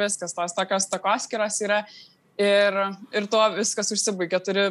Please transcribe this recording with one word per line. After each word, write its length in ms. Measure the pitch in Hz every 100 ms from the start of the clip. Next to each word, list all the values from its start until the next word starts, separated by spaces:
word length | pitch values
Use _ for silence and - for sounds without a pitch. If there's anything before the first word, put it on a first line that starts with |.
viskas. 320 | 202 202 170
Tos 220 | - 175 175
tokios 340 | 185 190 -
takoskyros 720 | 185 190 233 - 226 208 208
yra. 220 | 208 208 208 - - _ _ -
Ir, 380 | 202 202 202 196 196 190 220 -
ir 80 | 202
tuo 80 | 220 220
viskas 340 | 185 202 - 208
užsibaigia. 420 | 208 - 190 170 185
Turi 200 | 185 196 202